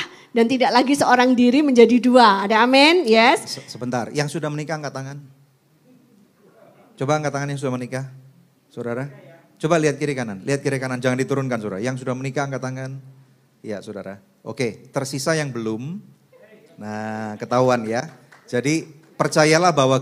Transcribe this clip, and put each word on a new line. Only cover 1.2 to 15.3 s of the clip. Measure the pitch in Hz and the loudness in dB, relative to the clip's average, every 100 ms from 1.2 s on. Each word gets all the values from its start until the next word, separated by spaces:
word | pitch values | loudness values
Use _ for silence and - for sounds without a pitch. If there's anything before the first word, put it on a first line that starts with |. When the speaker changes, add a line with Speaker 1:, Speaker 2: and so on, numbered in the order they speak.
| 254 | 4
Speaker 1:
diri, | 240 247 269 294 | 4 4 4 4
menjadi | 240 226 240 | 6 6 6
dua. | 247 254 226 196 202 | 4 6 6 6 2
Ada | 220 | 2
amin? | 240 269 294 359 | 4 6 6 4
Yes? | 240 220 240 427 - - | 4 4 4 2 -2 -14
Speaker 2:
Se-, | - - | -14 -10
sebentar, | 123 123 110 | -6 -4 -4
yang | 143 147 | -4 -4
sudah | 165 151 | -4 -6
menikah | 147 151 156 | -6 -6 -8
angkat | 143 135 | -8 -10
tangan. | 135 143 - _ _ _ _ _ 254 _ _ _ _ _ _ _ _ _ _ | -12 -14 -18 _ _ _ _ _ _ _ _ _ _ _ _ _ _ _ _
Coba | - 135 151 | -8 -4 -2
angkat | 147 | -2
tangan | 139 143 | -6 -6
yang | 139 | -6
sudah | 135 | -6
menikah, | 127 123 131 135 - - _ _ _ _ | -6 -8 -10 -10 -16 -20 _ _ _ _
saudara. | - 117 120 143 - - - _ - | -12 -8 -8 -10 -14 -20 -20 _ -6
Coba | 156 165 | 0 0
lihat | 151 131 | 0 -2
kiri | 147 131 | -4 -6
kanan, | 113 98 | -8 -8
lihat | 113 139 143 | -6 -4 -4
kiri | 131 | -4
kanan, | 131 123 | -6 -4
jangan | 127 127 | -2 -2
diturunkan, | 127 135 135 117 | -2 -4 -4 -6
saudara. | 104 95 | -6 -6
Yang | 123 127 | -6 -6
sudah | 127 127 | -8 -8
menikah | 135 139 139 | -6 -6 -6
angkat | 131 | -6
tangan. | 127 131 135 135 - - _ _ _ _ | -10 -10 -12 -14 -18 -20 _ _ _ _
Iya, | 110 98 | -10 -10
saudara. | 98 98 95 98 _ _ | -10 -12 -12 -16 _ _
Oke, | 110 110 120 - - | -12 -6 -6 -6 -10
tersisa | 135 135 143 165 | -8 -6 -6 -4